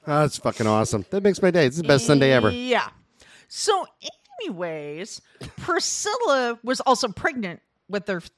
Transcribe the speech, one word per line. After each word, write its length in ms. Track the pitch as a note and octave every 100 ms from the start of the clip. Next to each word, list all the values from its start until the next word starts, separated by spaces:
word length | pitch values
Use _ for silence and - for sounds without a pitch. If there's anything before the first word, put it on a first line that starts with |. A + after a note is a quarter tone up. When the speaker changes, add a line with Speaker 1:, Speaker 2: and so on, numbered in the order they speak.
| -
Speaker 1:
that's 320 | D3 D3+ -
fucking 280 | A#2+ - A2
awesome. 380 | G#2+ A2 A2 F#2+
That 120 | G3
makes 180 | G3+ F#3
my 80 | F#3
day. 160 | F3 C3+
It's 100 | D3
the 60 |
best 240 | D#3+ C#3 C#3
Sunday 240 | C#3+ C3+
ever. 180 | C3 A2
Speaker 2:
Yeah. 380 | A#3+ B3 A3+ B2 _ _ _ _ - _
So, 380 | - - G4 D4 _ - - _ G5
anyways, 800 | G4+ F3+ F3 D#3 D3 D3+ G#3 - _ _ - -
Priscilla 1000 | - E4+ - - G#4 A#4 A4+ C4+ A#3+ A#3
was 180 | A3+ B3+
also 280 | - B3+ B3
pregnant 520 | - - C4 G3 - _ _ _
with 180 | G3+ -
their 140 | F3+ -